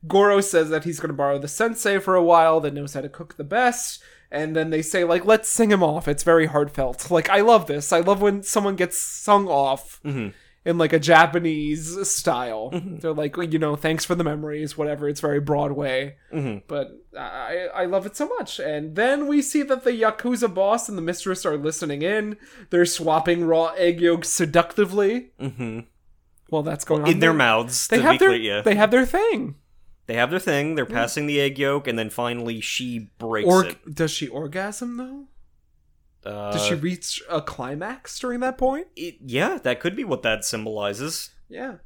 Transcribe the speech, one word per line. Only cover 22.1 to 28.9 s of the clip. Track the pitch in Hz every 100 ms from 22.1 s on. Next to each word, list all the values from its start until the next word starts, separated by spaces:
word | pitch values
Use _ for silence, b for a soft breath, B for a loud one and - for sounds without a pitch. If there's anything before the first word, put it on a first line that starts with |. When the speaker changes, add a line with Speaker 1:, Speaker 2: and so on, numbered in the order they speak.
| 214 214 208 B B B
Speaker 1:
They're | 175 175
swapping | - 160 156 160 170 165
raw | 165 165 165
egg | 175 170
yolks | 175 170 165
seductively. | - 165 170 170 - 202 196 202 240 247 _
Speaker 2:
Mm-hmm. | 135 110 120 110 - _ _ _ _ _ _
Speaker 1:
Well, | 156
that's | 151 147 -
going | 156 147
Speaker 2:
In | 165
Speaker 1:
on |
Speaker 2:
their | 165
Speaker 1:
there. | 160
Speaker 2:
mouths, | 120 110 120 123 -
Speaker 1:
They | 233
Speaker 2:
to |
Speaker 1:
have | 277
Speaker 2:
be | 339
Speaker 1:
their, | 381
Speaker 2:
clear, | 381
yeah. | 220 202
Speaker 1:
they | 214 202
have | 214